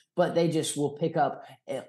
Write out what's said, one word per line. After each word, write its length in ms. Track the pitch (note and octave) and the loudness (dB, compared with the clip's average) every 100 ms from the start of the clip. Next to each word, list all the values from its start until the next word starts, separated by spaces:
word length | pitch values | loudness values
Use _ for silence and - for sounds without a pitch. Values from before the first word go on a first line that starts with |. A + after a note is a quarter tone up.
| _ - | _ 0
but 180 | E3+ | 2
they 140 | E3 E3 | 4 2
just 280 | D#3 C3+ C#3+ | 2 -2 -2
will 180 | C#3+ | -2
pick 220 | - E3 E3 | -2 -2 2
up, 280 | C#3 - - - - | 0 -2 -16 -18 -10
eh, 140 | - | -10